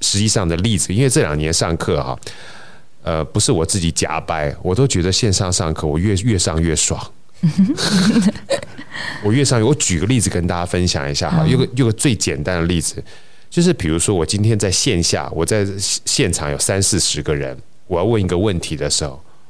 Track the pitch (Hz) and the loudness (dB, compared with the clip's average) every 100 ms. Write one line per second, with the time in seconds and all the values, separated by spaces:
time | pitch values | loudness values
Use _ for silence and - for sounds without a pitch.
0 | - 101 110 110 87 82 92 92 - 92 | -2 0 2 2 0 0 0 0 0 2
1 | 135 120 95 76 78 - 101 82 - 73 | 2 2 2 0 0 0 0 0 0 0
2 | 64 64 - - - - - - - - | -2 -6 -10 -14 -16 -16 -16 -16 -16 -10
3 | - 80 78 107 - 101 80 104 85 - | -4 -2 -2 0 2 2 0 0 0 0
4 | 82 80 - 80 73 76 92 92 135 95 | -2 -2 -2 -2 -2 -2 -2 2 2 2
5 | 87 92 113 92 95 87 85 78 78 73 | 2 2 2 2 0 0 0 0 0 0
6 | 101 95 117 95 - 80 85 78 - - | 2 2 2 2 2 0 2 2 0 -2
7 | - - - - 165 151 190 330 170 202 | -6 -14 -18 -2 0 4 2 2 0 2
8 | 190 233 190 - - 554 - - - - | 4 4 2 0 -4 -6 -4 -14 -14 -10
9 | - - 104 120 135 123 110 151 - 87 | -10 -4 0 2 4 4 4 2 2 0
10 | 87 101 92 90 87 87 87 90 90 85 | 2 2 2 0 0 0 0 0 2 0
11 | 69 73 - 175 80 123 127 123 120 107 | -2 -2 0 2 4 4 2 2 2 2
12 | - 104 - 71 73 90 85 87 71 - | 2 2 0 -2 -2 0 2 2 0 -6
13 | - - - - - - 175 170 80 80 | -12 -16 -16 -16 -4 2 2 2 0 0
14 | - 95 78 101 104 107 98 90 - 90 | 2 2 2 2 2 2 2 0 0 2
15 | - 92 71 80 80 110 98 98 98 - | 2 0 -2 -2 0 2 0 -2 -4 -4
16 | - - 110 82 73 71 - 98 95 92 | -2 0 0 0 -2 -2 0 2 2 2
17 | - 87 78 73 67 65 - - - 90 | 0 -2 -2 -2 -4 -8 -14 -16 -4 0
18 | 98 117 92 87 107 85 - 156 71 - | 2 2 2 2 2 0 -4 -4 -2 -2
19 | 73 - - - | -4 -8 -16 -18